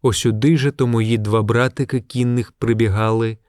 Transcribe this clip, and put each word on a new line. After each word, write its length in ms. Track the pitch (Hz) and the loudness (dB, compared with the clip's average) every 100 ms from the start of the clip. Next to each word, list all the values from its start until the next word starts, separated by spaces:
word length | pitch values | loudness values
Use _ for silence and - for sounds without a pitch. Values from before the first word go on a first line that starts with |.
Осюди 540 | 127 107 120 107 139 160 | 0 0 -2 2 2 2
же 140 | 143 | 0
то 160 | - 123 | 0 0
мої 320 | 117 110 117 | 0 0 -2
два 240 | 104 110 | 0 0
братики 580 | 104 117 127 - 135 127 | 0 0 0 -2 -4 -4
кінних 520 | - 123 123 120 110 | -4 -2 0 0 -4
прибігали, 840 | _ 117 110 113 98 110 113 113 110 | _ -2 2 2 2 0 0 -2 -6